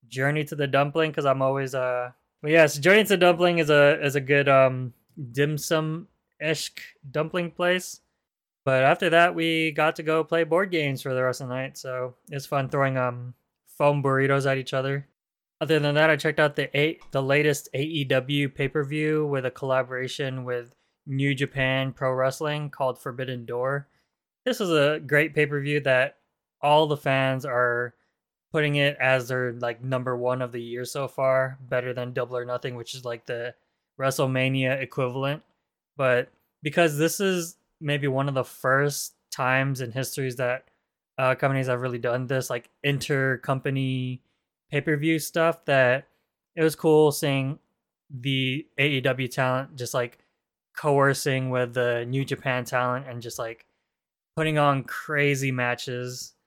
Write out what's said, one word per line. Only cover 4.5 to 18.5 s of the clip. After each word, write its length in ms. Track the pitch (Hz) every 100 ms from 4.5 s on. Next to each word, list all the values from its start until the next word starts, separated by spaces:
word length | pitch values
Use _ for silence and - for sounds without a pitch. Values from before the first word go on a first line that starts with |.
| 135 131 127 127 - _ - 131
dim 260 | 117 147 151
sum-esque 1200 | - 160 156 160 170 _ _ _ 151 156 - - - _ 143
dumpling 400 | 151 156 185 170
place. 500 | 160 180 180 - - _ _ _ _ _ _
But 200 | - 131
after 260 | 135 175 185
that, 240 | 165 170
we 380 | 170 165 160 160
got 240 | 147 156 160
to 60 |
go 220 | 156 160
play 200 | 156 165
board 260 | 165 165 196
games 320 | 175 143 135
for 100 | 139
the 100 | 127
rest 200 | 127 123
of 60 | 131
the 60 |
night, 220 | 127 135 139
so 380 | 135 127 127 127 _
it's 160 | 143 139
fun 240 | 143 131
throwing, 260 | 147 135 131
um, 380 | 127 123 123 - _ _ _
foam 360 | - 147 143
burritos 480 | 135 135 135 139 135
at 60 | 135
each 160 | 127
other. 340 | 139 135 139 139 _ _ _ _ _
Other 180 | 147 156
than 180 | 147 147
that, 120 | 160
I 80 | 147
checked 240 | 160 151
out 160 | 151 143
the 180 | 135
A-, 240 | 139 151 - -
the 120 | 139
latest 460 | 135 143 151 143 -
A 80 | 131
E 220 | 151 160
W 440 | 135 131 127 143
pay-per-view 800 | 139